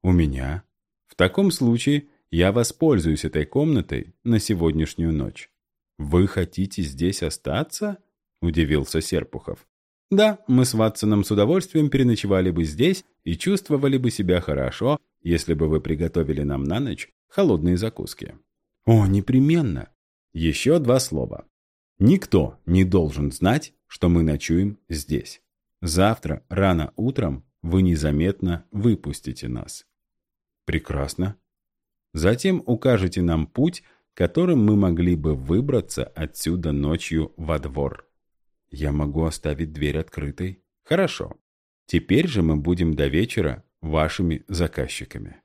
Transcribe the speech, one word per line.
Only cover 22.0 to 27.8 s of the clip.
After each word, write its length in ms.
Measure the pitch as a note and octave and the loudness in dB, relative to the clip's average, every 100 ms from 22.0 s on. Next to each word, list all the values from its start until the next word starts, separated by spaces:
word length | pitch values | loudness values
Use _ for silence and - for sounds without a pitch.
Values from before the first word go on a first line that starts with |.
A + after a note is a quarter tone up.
| G#2 F#3 - G2+ C2+ - - | 4 4 2 0 0 -4 2
не 180 | F2+ | 4
должен 480 | F#2 F#2 D#2 C2+ C#2+ | 4 2 0 -2 -4
знать, 400 | - F#2 C3+ - _ _ | 0 0 0 -4 _ _
что 220 | - F2+ | -2 2
мы 140 | E2+ | 4
ночуем 560 | D#2+ D2 - E2 G2+ G#2 _ | 4 0 0 0 0 -4 _
здесь. 540 | D#2+ - D2 - - _ _ _ _ | -10 -4 -6 -6 -20 _ _ _ _
Завтра 640 | F2 D#2+ G2 A2+ - D2 _ | -2 2 2 2 -6 -8 _
рано 440 | - F#2+ E2+ D2 - | 0 2 2 -2 -4
утром 480 | A#2 B2+ F2+ C2+ _ _ | -4 -2 -4 -6 _ _
вы 200 | E2 F#2 | -2 2